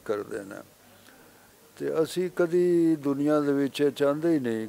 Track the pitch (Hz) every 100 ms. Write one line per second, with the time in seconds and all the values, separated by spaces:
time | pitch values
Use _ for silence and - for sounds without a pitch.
0 | - 104 101 107 98 98 - _ - -
1 | - - - - - _ - - 139 143
2 | 156 - 180 175 175 180 180 175 165 160
3 | 139 135 147 151 143 139 139 - 143 127
4 | 143 147 165 160 123 113